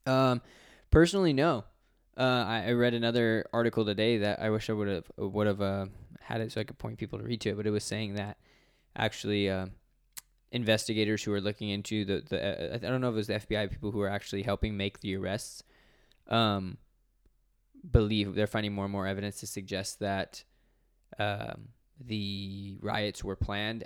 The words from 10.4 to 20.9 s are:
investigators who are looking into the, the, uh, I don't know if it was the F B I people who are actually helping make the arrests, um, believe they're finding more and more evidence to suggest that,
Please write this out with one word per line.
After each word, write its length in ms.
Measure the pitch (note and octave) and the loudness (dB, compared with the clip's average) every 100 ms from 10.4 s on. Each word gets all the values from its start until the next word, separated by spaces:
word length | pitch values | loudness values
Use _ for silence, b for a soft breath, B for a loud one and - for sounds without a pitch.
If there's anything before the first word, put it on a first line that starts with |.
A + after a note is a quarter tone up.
| _ | _
investigators 720 | A#2+ A2 A2 - A2 G#2+ G#2+ | -2 2 2 2 2 2 2
who 100 | - | 0
are 80 | G2+ | 0
looking 280 | G2 G#2 G#2+ | 0 -4 -4
into 360 | G2+ G2+ G#2+ G2 | -4 -2 -2 0
the, 180 | F#2 - | -2 -2
the, 440 | F2 G2 - D#2+ | -2 -2 -4 -4
uh, 20 | A#2+ | -4
I 20 | |
don't 240 | A2 C3 | -2 -2
know 80 | B2+ | 0
if 40 | |
it 40 | A2 | -2
was 100 | G#2+ | -2
the 80 | G#2 | -4
F 120 | - | -2
B 100 | G#2+ | -2
I 100 | G2+ | -2
people 240 | - G#2 | -4 -4
who 100 | G2+ | -2
are 60 | G2+ | 0
actually 340 | G2+ - G2+ | -2 -4 -6
helping 340 | G2+ G2+ A2 G#2 | -2 -2 -2 -2
make 240 | G2 - | -4 -4
the 140 | G#2 F#2+ | -6 -4
arrests, 460 | F#2+ G#2 - - - b b b b b - | -2 -4 -6 -16 -20 b b b b b -2
um, 480 | A2+ A2 G2+ F#2 - _ _ _ _ _ _ _ _ _ - E3+ | 0 2 0 -4 -10 _ _ _ _ _ _ _ _ _ -20 6
believe 420 | B2 G#2 G#2+ G2+ | 6 8 4 2
they're 140 | F#2 G#2 | 2 2
finding 260 | A2+ G#2+ | 2 -2
more 120 | G2+ G2 | -2 -2
and 60 | |
more 140 | G2 F#2+ | -2 -2
evidence 340 | G2 G2+ - | -2 -4 -6
to 60 | G#2+ | -10
suggest 520 | - F#2+ F#2+ F#2+ - | -10 -6 -6 -6 -4
that, 440 | G#2 G2 F2 - - _ _ _ _ | -4 -2 -4 -10 -20 _ _ _ _